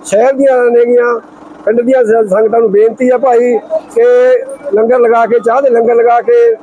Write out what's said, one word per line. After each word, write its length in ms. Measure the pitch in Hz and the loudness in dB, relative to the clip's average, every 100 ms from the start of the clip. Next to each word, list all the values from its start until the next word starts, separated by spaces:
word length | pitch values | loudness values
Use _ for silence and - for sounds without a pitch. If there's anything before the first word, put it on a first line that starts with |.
| - | -4
ਸ਼ਹਿਰ 280 | 196 247 | -2 0
ਦੀਆਂ 240 | 269 277 254 240 | 0 0 2 2
ਨੇਗੀਆਂ, 480 | 240 240 240 240 233 - - - - - | 0 2 0 0 -4 -10 -20 -20 -10 -4
ਪਿੰਡ 160 | 233 | -2
ਦੀਆਂ 220 | 233 262 | 0 0
ਸ-, 260 | 220 226 214 | 2 0 0
ਸੰਗਤਾਂ 300 | 190 220 226 | 0 0 0
ਨੂੰ 120 | 226 | 0
ਬੇਨਤੀ 400 | 196 226 220 247 | 2 0 0 -2
ਹੈ 60 | 247 | 0
ਭਾਈ 400 | 262 240 247 233 - 320 - - | 0 0 0 -2 -4 -10 -6 0
ਕਿ 100 | 466 494 508 254 370 - - | 2 2 2 0 -2 -12 -4
ਲੰਗਰ 260 | 202 226 254 | -2 0 2
ਲਗਾ 260 | 240 233 226 | 2 2 0
ਕੇ, 140 | 233 | 0
ਚਾਹ 220 | 226 240 | 0 0
ਦੇ 80 | 277 | 0
ਲੰਗਰ 260 | 233 233 240 | 0 0 0
ਲਗਾ 260 | 233 240 | 2 0
ਕੇ 340 | 233 240 233 214 | 0 0 0 -2